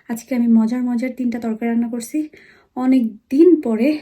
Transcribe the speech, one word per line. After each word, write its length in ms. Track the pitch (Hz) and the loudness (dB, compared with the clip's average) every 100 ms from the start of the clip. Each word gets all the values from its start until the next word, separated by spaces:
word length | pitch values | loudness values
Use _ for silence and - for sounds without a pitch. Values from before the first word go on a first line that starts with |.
| - | -12
আজকে 200 | 226 - 254 | -12 -6 -2
আমি 100 | 240 226 | 2 4
মজার 240 | 220 247 247 | 2 -2 -4
মজার 240 | 240 254 262 | -4 -6 -6
তিনটা 180 | 247 233 233 | -6 -4 -6
তরকারি 240 | 214 233 | -6 -4
রান্না 180 | 233 233 | -2 -4
করছি। 260 | 240 226 302 302 - _ _ _ - 254 | -6 -8 -6 -8 -12 _ _ _ -4 0
অনেক 180 | 262 226 208 _ | 2 0 -6 _
দিন 140 | 269 359 311 247 | 4 6 4 2
পরে 220 | 220 262 302 | 0 0 -2